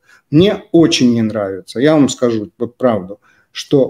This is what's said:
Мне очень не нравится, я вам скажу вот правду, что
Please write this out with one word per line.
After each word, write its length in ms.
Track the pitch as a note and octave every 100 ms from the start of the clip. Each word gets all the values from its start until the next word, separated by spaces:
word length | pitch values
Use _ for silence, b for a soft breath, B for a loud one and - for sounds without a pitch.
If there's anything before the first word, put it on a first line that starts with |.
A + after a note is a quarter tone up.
| b b _
Мне 340 | D3 G3 G3+ -
очень 400 | E3+ D#3 - B2+
не 80 | A#2
нравится, 580 | A2 G#2+ G2 F#2+ - A2
я 140 | C#3+
вам 160 | D#3 B2+
скажу 420 | - B2 A2+ G#2 _
вот 180 | A#2 -
правду, 460 | B2+ G#2+ F#2 F#2+ _ _ _
что 360 | - - C#3+ B2